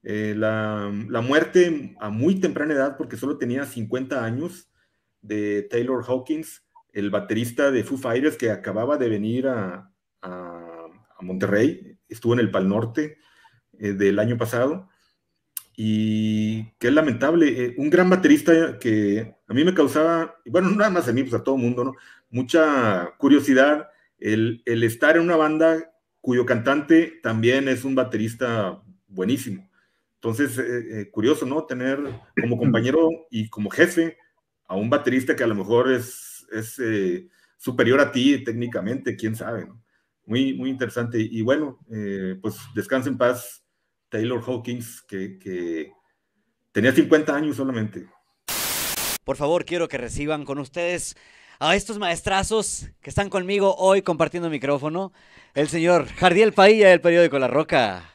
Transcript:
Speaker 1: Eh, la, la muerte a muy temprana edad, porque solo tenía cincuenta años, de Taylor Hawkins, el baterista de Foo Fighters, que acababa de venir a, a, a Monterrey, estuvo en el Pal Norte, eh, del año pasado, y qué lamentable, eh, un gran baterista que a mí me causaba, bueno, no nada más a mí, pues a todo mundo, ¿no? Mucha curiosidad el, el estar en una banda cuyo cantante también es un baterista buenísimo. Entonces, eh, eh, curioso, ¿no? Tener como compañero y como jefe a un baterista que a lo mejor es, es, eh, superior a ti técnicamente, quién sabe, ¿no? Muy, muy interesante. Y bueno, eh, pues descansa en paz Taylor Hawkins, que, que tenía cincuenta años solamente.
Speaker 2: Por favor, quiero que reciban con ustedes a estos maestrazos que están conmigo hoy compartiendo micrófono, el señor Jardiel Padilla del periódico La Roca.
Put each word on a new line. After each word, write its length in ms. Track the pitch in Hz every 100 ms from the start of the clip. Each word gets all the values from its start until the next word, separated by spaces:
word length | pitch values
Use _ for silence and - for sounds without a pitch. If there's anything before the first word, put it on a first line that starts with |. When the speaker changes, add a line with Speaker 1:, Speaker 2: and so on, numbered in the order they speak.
Speaker 1:
Eh, 300 | - 107 107 107
la, 540 | 110 110 107 107 101 101 113
la 120 | 120
muerte 720 | 120 147 165 185 175 156 113 -
a 100 | 107
muy 260 | 110 143 190
temprana 380 | 180 143 151
edad, 240 | 143 135 139
porque 200 | 147 -
solo 200 | 135 143
tenía 280 | 123 127 139
cincuenta 580 | - 110 127 131 139 113
años, 440 | 123 170 185 _ _ _ _ _ _
de 420 | 104 107 104 104
Taylor 400 | 98 120 123 127 113
Hawkins, 580 | 127 127 156 160 - _ - _
el 180 | 104 101
baterista 640 | 101 95 110 117 117 139
de 120 | 131
Foo 140 | 101 135
Fighters, 380 | 123 117 147 147
que 140 | 117
acababa 460 | 101 - 101 123 147
de 120 | 120
venir 380 | 107 107 123 135
a, 420 | 120 95 90 - _ _ _
a, 640 | 92 90 - 85 85 82 - - _ _
a 60 |
Monterrey, 760 | 92 92 98 101 135 - - - _
estuvo 240 | 113 117
en 60 | 120
el 120 | 110
Pal 160 | 95 95
Norte, 500 | 101 117 117 151 151 _ _ _ _ _ _
eh, 140 | 101
del 260 | 98 98 101
año 180 | 110 120
pasado, 520 | 117 120 131 170 - _ _ _ _ _ _ - - -
y 880 | 110 107 110 107 110 107 107 110 110 _
qué 140 | 120
lamentable, 560 | 294 311 107 135 170 151 127 123
eh, 100 | 143
un 120 | 147
gran 200 | 175 180
baterista 680 | 180 147 147 - 165 165 -
que 580 | 117 107 104 101 113 - _
a 60 |
mí 100 | 123
me 100 | 170
causaba, 640 | 185 143 143 160 165 165 - -
bueno, 240 | 113 185
no 60 | 208
nada 160 | 214
más 160 | 180 123
a 60 |
mí, 100 | 117
pues 100 | 131
a 100 | 117
todo 140 | - 135
mundo, 260 | 120 123
¿no? 100 | 131 131 - - _
Mucha 840 | 120 127 170 156 139 113 95 87 _
curiosidad 720 | 139 143 135 131 139 151 - _ _ _
el, 420 | 104 110 113 117 -
el 180 | 117
estar 320 | 113 113 147 165
en 80 |
una 120 | 170 165
banda 560 | 151 156 160 165 165 _ _ _
cuyo 240 | - 123 123
cantante 680 | 123 120 143 147 165 165 -
también 440 | 120 113 113 135 139
es 160 | 127 135
un 100 | 131
baterista 840 | 123 110 113 117 127 113 98 87 - - _
buenísimo. 640 | 95 92 127 - 196 - _ _ _ _ _
Entonces, 420 | 117 113 143 120
eh, 440 | 120 123 113 110
eh, 80 | 98
curioso, 340 | - 110 151 131
¿no? 180 | 151 156
Tener 340 | 127 127 139 143 120 - -
como 180 | 120 113
compañero 520 | 120 113 120 151 160 165 -
y 200 | 113 107
como 200 | - 104
jefe 480 | - 175 175 165 - _ _ _ _ _
a 80 | 92
un 140 | 110
baterista 460 | 143 131 127 123 -
que 80 |
a 40 | 120
lo 80 | 104
mejor 360 | 95 117 127
es, 540 | 127 117 - - - -
es, 260 | 107 110 -
eh, 480 | 117 107 95 90 - _ _ _
superior 420 | - 123 117 135
a 120 | 143
ti 320 | 131 131 139
técnicamente, 720 | 113 113 120 113 95 131 123 107
quién 180 | 110 110
sabe, 300 | 92 117 82
¿no? 160 | - _ _ _ _ -
Muy, 280 | 117 135
muy 160 | 131 127
interesante. 500 | 127 123 123 120 120
Y 220 | 110 113
bueno, 380 | 110 143 147 123 _
eh, 460 | 110 104 98 95 95
pues 140 | 107 104 -
descansa 360 | 107 101 131 127
en 80 | 123
paz 420 | 123 123 - - _ _ _ _ _
Taylor 340 | 110 117 123 120
Hawkins, 560 | 127 117 120 117 -
que, 360 | _ 98 95 95
que 540 | 101 90 87 82 76 _ _ _ _ _ _ _ _
tenía 220 | - 117
cincuenta 420 | 131 143 156 151 143
años 220 | 156 127
solamente. 480 | 135 120 104 92 - _ _ _ - - - - - - - - -
Speaker 2:
Por 100 | 131
favor, 300 | 147 175 -
quiero 220 | 175 165
que 80 | 139
reciban 480 | 120 123 147 151 135
con 140 | 139
ustedes 580 | 131 175 175 175 - - _ - _ -
a 160 | 147 196
estos 220 | 196 208
maestrazos 880 | 190 170 - 190 190 220 196 - - -
que 80 | -
están 200 | 147 202
conmigo 460 | 196 180 202 196 190
hoy 260 | 185 196
compartiendo 480 | 190 160 156 175 170
micrófono, 600 | 151 135 143 147 165 190 _ _ - _ -
el 120 | 147
señor 380 | 165 165 175 139
Jardiel 460 | - 185 175 220
Padilla 360 | 202 196 220 196
del 120 | 175
periódico 380 | 175 170 170 139
La 80 | 127
Roca. 600 | 131 151 156 113 92 87